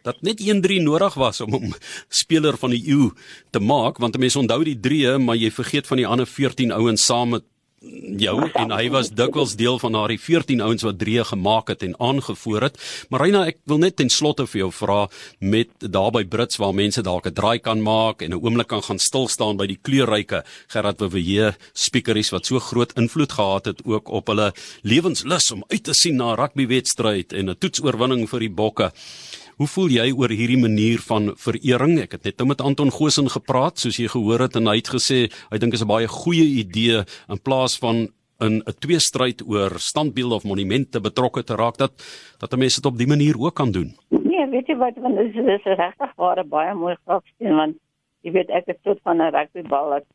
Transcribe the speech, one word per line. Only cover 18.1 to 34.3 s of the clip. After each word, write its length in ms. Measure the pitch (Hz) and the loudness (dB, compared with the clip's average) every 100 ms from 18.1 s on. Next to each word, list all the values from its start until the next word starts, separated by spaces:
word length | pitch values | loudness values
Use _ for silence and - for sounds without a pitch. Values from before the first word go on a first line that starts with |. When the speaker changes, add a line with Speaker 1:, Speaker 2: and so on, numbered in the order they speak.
| 107 | -2
Speaker 1:
en 120 | 82 | -6
'n 80 | 87 | -2
oomblik 260 | 117 117 113 | 0 0 0
kan 140 | 107 | -4
gaan 180 | - 95 | -4 -2
stil 280 | - 135 120 | -2 0 -2
staan 300 | - 107 101 | -2 -2 -2
by 100 | 98 | -4
die 120 | 95 | -4
kleurryke 600 | - 135 117 107 98 87 - - - | 0 2 2 0 -2 -6 -8 -20 -8
Gerard 320 | 113 101 92 | -4 -2 -2
Wewee 560 | 98 95 85 101 107 - - | -2 -2 0 2 2 0 -12
speakeries 580 | - - 123 113 107 107 | -6 -2 0 0 0 0
wat 140 | 92 | -2
so 140 | - 127 | -2 -2
groot 340 | - 117 113 - | 0 -2 0 0
invloed 340 | 117 160 143 | -2 0 -2
gehad 340 | - 101 98 | 0 0 0
het 160 | 104 90 | -4 -8
ook 240 | - 107 - | -4 -4 -2
op 180 | 104 101 | -6 0
hulle 260 | 107 104 - - - | 0 0 -2 -18 -8
lewenslus 680 | 101 135 175 - 127 170 - | 2 2 2 -2 -2 0 0
om 120 | 101 - | -4 -6
uit 120 | 220 | -6
te 100 | - | 0
sien 240 | 143 175 131 | 2 2 2
na 160 | 120 | 0
'n 40 | 110 | 0
rugbywedstryd 960 | 143 139 123 127 - - 110 101 87 | -2 -2 2 2 0 0 0 0 -4
en 160 | 95 95 | -4 -4
'n 60 | |
toetsoorwinning 760 | 90 190 - 151 113 127 127 110 | -2 -4 -2 -2 0 0 0 -2
vir 100 | 123 | -4
die 100 | 113 | -4
Bokke. 420 | 92 107 - 95 - - - - - - - | -2 -2 0 -2 -2 -20 -20 -18 -20 -12 -4
Hoe 80 | 147 | -2
voel 220 | 190 185 | 0 2
jy 140 | 120 123 | 4 2
oor 160 | 131 120 | 0 0
hierdie 300 | 107 117 127 | 0 2 2
manier 400 | 117 107 113 113 | 4 4 2 0
van 300 | - 110 104 | 0 -2 -2
verering? 600 | - - 117 139 123 143 160 | -4 -6 -2 0 2 4 2
Ek 140 | 92 | 0
het 140 | - 101 | -8 -8
net 80 | - | -2
nou 60 | 127 | -2
met 80 | 143 | 0
Anton 300 | 139 143 139 | -2 2 0
Goosen 320 | - 151 147 135 | 2 2 2 0
gepraat, 540 | - - 127 151 - | -2 0 0 0 -2
soos 160 | 123 107 | -4 -2
jy 60 | 113 | -2
gehoor 380 | 123 104 | 0 2